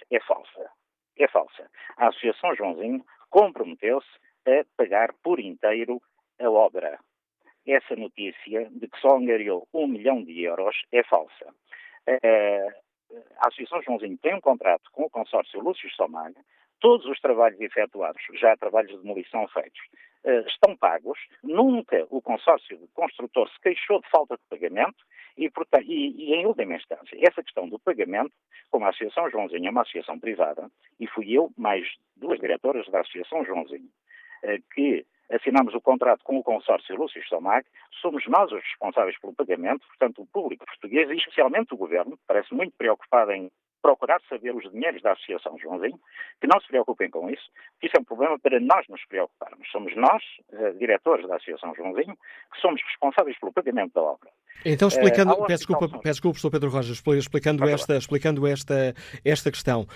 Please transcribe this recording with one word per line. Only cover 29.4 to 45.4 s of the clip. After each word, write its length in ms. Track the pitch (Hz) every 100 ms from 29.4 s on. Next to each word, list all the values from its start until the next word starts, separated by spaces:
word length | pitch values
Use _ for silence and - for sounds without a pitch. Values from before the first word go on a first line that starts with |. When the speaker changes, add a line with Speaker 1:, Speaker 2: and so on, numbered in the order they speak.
| 92 85 90
Speaker 1:
é 60 |
uma 120 | 120
associação 360 | 117 85 - 80
privada, 500 | 113 92 78 76 78 _ _ -
e 80 | 113
fui 240 | 113 104
eu, 180 | 127 165 -
mais 300 | 110 98 85 - _ _
duas 200 | 131 -
diretoras 480 | - - 127 131 92
da 100 | 95
Associação 460 | - 90 87 160 123
Joãozinho, 420 | 90 71 71 - _ _ - - -
eh, 180 | 104 101 - -
que 300 | 143 85 - _ -
assinamos 420 | 117 131 135 120
o 60 | 117
contrato 420 | 135 127 123 107 -
com 120 | 131
o 60 |
consórcio 540 | 123 107 - 101 - 95
Lúcio 260 | 156 82 -
Somag, 380 | 85 92 120 - _ _ -
somos 260 | 175 147 117
nós 240 | 180 180
os 100 | 104
responsáveis 560 | - - 104 - 95 -
pelo 140 | 98
pagamento, 540 | - 123 87 90 135 -
portanto 340 | - 123 107
o 60 | 98
público 380 | 202 151 90 -
português 440 | - 104 135 143
e 60 | 170
especialmente 580 | - - 131 185 240
o 40 | 113
governo, 420 | 87 87 90 - -
parece 260 | 101 -
muito 220 | - 156 -
preocupado 540 | 117 104 - 120 104
em 180 | 98 92 _ _ _
procurar 400 | 147 131 131 175 -
saber 260 | 120 120 120
os 140 | 98
dinheiros 300 | 107 165 135
da 120 | 107
Associação 440 | 95 - 87